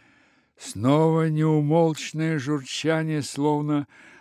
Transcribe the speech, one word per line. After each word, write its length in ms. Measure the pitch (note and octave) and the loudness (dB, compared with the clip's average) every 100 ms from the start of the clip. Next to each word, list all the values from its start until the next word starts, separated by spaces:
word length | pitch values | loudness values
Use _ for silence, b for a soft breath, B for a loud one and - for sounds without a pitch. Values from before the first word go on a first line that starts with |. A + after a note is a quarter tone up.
| b b b b b b | b b b b b b
Снова 680 | - G2 B2 D3 D#3+ D#3+ D#3+ | -14 -2 2 4 4 2 2
неумолчное 1120 | D#3 D#3 D#3 D3 E3 E3 D3+ - D#3 D#3+ D#3+ | 2 2 2 2 4 2 0 -8 -4 -2 -2
журчание, 840 | B2+ D3 B2+ - D#3 D#3+ D#3+ D3+ | -2 -4 -6 -4 -2 0 -2 -4
словно 640 | - C#3 D3 D3 D3 D3 C#3+ B B B | -4 -2 0 0 0 -2 -4 B B B